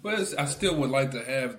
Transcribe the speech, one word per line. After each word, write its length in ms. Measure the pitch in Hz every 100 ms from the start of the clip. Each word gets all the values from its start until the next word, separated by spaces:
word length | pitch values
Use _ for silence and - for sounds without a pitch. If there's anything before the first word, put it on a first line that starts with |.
But 160 | - 214
it's, 160 | 190
I 120 | - 139
still 280 | - 190 156
would 140 | 131
like 200 | 135 135
to 100 | 123
have 340 | 120 135 123